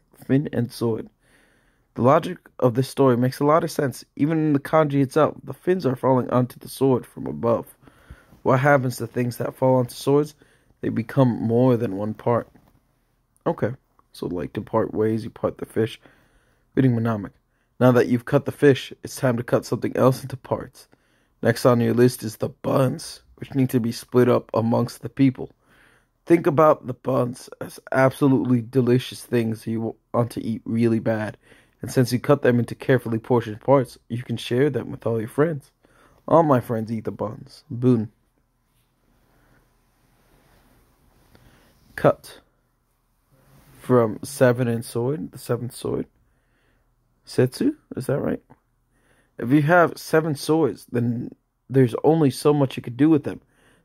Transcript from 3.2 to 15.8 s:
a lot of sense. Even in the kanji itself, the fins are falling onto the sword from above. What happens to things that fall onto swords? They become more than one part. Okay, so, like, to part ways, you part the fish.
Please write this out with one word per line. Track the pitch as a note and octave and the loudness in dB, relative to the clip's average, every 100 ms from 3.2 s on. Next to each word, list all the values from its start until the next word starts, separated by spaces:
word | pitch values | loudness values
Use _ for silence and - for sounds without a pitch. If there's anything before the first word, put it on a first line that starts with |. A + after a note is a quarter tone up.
| B2+ - | 0 0
a | |
lot | D3 D#3+ | 2 2
of | E3 | 0
sense. | - C#3+ - - - | -4 -4 -6 -12 -4
Even | D3 D#3+ | -2 0
in | D#3 | 2
the | C#3 | 0
kanji | - D#3+ D3+ C#3 | 2 2 2 2
itself, | C3+ D#3 C#3+ - | 0 2 0 0
the | - | -14
fins | B2+ - F#3 | -8 -2 0
are | C3+ B2+ | -2 0
falling | B2+ C3 - | 2 2 2
onto | B2 B2 - | 0 0 -6
the | B2 | -14
sword | - C3+ B2 | -2 2 2
from | - - C2+ | -2 -12 -10
above. | D2 A#2 A2 - _ - _ - - _ _ | -4 0 0 -4 _ -20 _ -20 -20 _ _
What | - B2+ | 0 2
happens | C#3+ C#3+ A#2+ - | 4 4 2 -6
to | A2+ | -8
things | - B2 - | -4 -4 -4
that | A#2 - | -8 -2
fall | C3 C3 | 2 2
onto | A#2+ | 0
swords? | - - C#3+ D3+ - _ _ _ - | -4 0 2 0 -8 _ _ _ -10
They | A2 | -6
become | A2 A2 - B2+ | -4 -4 2 2
more | A2+ A2+ A#2 C3 A#2+ | 2 0 2 2 2
than | A2+ F#2+ | -2 -6
one | G#2+ | -6
part. | G#2+ - A#2+ - _ _ _ _ _ _ _ _ _ - | -6 -2 -2 -2 _ _ _ _ _ _ _ _ _ -6
Okay, | E3 G#2+ C3 _ _ _ | -4 -4 -6 _ _ _
so, | - - | -12 -8
like, | F2 - | -8 -8
to | - | -10
part | - - - | -4 -2 -2
ways, | G2 A2 A2+ | 0 -2 -2
you | A2 | -6
part | - F2+ - | -6 -6 -6
the | - | -8
fish. | - | -2